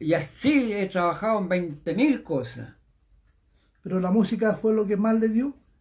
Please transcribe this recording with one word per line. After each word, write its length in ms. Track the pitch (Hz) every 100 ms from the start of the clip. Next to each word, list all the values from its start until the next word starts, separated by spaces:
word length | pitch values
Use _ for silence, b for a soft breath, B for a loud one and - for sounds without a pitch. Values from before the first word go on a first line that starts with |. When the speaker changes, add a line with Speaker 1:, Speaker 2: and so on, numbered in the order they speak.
Speaker 1:
y 120 | 151
así 600 | 160 - - 262 294 233
he 140 | 202 185
trabajado 520 | 185 175 165 214 214
en 80 | 185
veinte 480 | 180 175 147 - 180
mil 280 | 294 247
cosas. 500 | - 143 120 120 113 - _ _ _ _ _ _ _ _ _ _
Speaker 2:
¿Pero 200 | - 185
la 100 | 180
música 440 | 214 202 226 220 196
fue 180 | 220
lo 120 | 220 202
que 120 | 202
más 200 | 220 220
le 120 | 220
dio? 260 | 220 277 - _ _